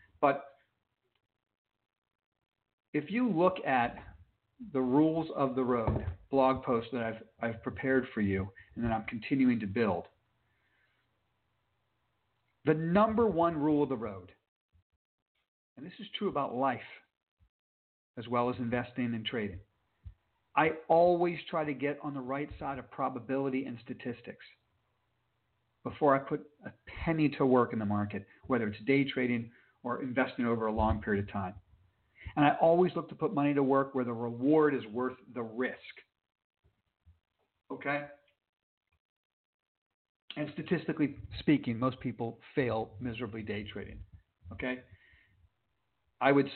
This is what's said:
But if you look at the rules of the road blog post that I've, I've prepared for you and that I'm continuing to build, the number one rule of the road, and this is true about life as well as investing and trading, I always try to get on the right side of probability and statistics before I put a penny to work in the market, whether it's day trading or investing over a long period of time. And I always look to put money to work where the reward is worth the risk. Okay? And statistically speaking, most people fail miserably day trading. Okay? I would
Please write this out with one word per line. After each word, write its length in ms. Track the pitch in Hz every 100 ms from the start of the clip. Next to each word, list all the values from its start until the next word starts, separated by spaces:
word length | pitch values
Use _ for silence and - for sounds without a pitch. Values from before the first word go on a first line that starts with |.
| _ _
But 360 | 139 135 - _ _ _ _ _ _ _ _ _ _ _ _ _ _ _ _ _ _ _ _ _ _ _ _
if 180 | 151 147
you 180 | 226 247
look 280 | 160 180 185 147
at 320 | 131 117 - - - - _ _ _ 220
the 100 | 139
rules 480 | 127 139 160 160 160 -
of 180 | 135 123
the 80 |
road 420 | 123 120 110 110 - - -
blog 320 | 135 131 131
post 240 | 135 117 117
that 100 | 123
I've, 200 | 113 110 - _
I've 200 | - 117
prepared 460 | 127 95 131 131 127
for 80 | 113
you 280 | 98 95 98 - - -
and 80 |
that 80 | 117
I'm 120 | 110
continuing 560 | - 117 - 139 127 113
to 80 | 104
build, 400 | 110 107 87 - _ _ _ _ _ _ _ _ _ _ _ _ _ _ _ _ _ _ _ _ _ _ _ _ _
the 100 | 156
number 540 | 156 165 180 220 220 220
one 280 | 165 170 160
rule 260 | 151 147
of 60 | 143
the 80 | 123
road, 340 | 110 95 87 _ _ _ _ _ _ _ _ _ _ _ _ _ _ -
and 100 | 170
this 80 | -
is 80 | - -
true 120 | 202
about 260 | 147 135 123
life 240 | 135 113 - - _ _ _ _ _ _ _ _ _ _ _ -
as 100 | 113
well 200 | 120 123
as 60 | 110
investing 560 | 117 123 120 - 120
and 120 | 113 107
trading, 340 | 120 101 92 - _ _ _ - - _ _ _ 156
I 160 | 160 156 -
always 500 | 165 175 175 175 160 -
try 160 | 165 151
to 80 |
get 260 | 131 143 143
on 120 | 151
the 80 | 143
right 280 | 127 139 147 -
side 220 | 147 135
of 100 | 123
probability 760 | - 131 127 110 135 139 131 123
and 120 | 120
statistics 600 | - - 123 113 - - - _ _ _ _ _ _ _ _ _ _ _ _ _
before 320 | 127 - 147 135
I 40 |
put 300 | - 147 - _ -
a 60 | - -
penny 420 | - 170 160 147 -
to 80 | 135
work 280 | 127 117
in 40 | 113
the 80 | 104
market, 400 | 104 104 98 - - -
whether 200 | 123 107
it's 120 | 104 110
day 180 | 139
trading 480 | 135 131 123 120 117 - _ _
or 180 | 123 120
investing 440 | 135 127 127 - 117
over 200 | 117 110
a 60 |
long 280 | 110 110 107
period 280 | 110 101 98
of 40 |
time. 220 | 101 92 - - _ _ _ _ _ - 151
And 80 |
I 120 | 143 -
always 320 | 165 170 180 170
look 120 | 151
to 60 | 147
put 200 | 156 143
money 180 | 143
to 80 | 143
work 320 | 131 135 135
where 100 | 131
the 80 | 120
reward 600 | 117 117 117 135 156 147
is 100 | 131 110
worth 280 | 113 127 - - 123
the 80 |
risk. 320 | 113 110 123 - - - - _ _ _ _ _ _ _ _ _ - _ _ _ _ _ _
Okay? 340 | 135 139 143 143 - _ _ _ _ _ _ _ _ _ _ _ _ _ _ _ _ _ _ _ _ - 151
And 140 | 147
statistically 640 | - 151 165 - 160 143 - - -
speaking, 380 | - 143 - 113
most 220 | 127 -
people 400 | 127 110 117 117 - 147
fail 360 | 123 110 113 -
miserably 440 | 123 113 117 113
day 200 | 104 104 101
trading. 280 | 101 - - - - _ _ -
Okay? 280 | - 127 127 - - _ _ _ _ _ _ _ _ _ _ _ _
I 120 | 131
would 180 | 139 139